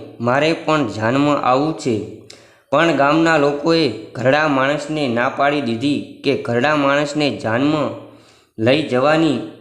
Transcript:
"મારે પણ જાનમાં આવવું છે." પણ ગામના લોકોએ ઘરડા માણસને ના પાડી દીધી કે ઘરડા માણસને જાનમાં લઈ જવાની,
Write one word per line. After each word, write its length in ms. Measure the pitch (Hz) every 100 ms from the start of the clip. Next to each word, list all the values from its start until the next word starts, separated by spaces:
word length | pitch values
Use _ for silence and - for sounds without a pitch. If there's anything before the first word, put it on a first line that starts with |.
| - -
"મારે 320 | 117 131 151
પણ 360 | 160 - 151 127
જાનમાં 540 | 101 110 135 143 143
આવવું 360 | - 131 151 156
છે." 400 | 135 107 - - - - - _ _
પણ 260 | 139 170 139
ગામના 400 | 139 156 165 160
લોકોએ 520 | 143 143 160 165 147 107 -
ઘરડા 360 | - 123 143 156
માણસને 600 | 139 131 147 - 156 143
ના 200 | 117 127
પાડી 320 | - 143 147
દીધી 600 | 123 113 143 127 - -
કે 120 | 139 127
ઘરડા 400 | - 120 139 151
માણસને 600 | 139 143 147 151 143 101
જાનમાં 720 | 110 113 143 156 123 110 - - - _ _ -
લઈ 260 | 110 143 147
જવાની, 500 | 123 139 160 160 120 90 -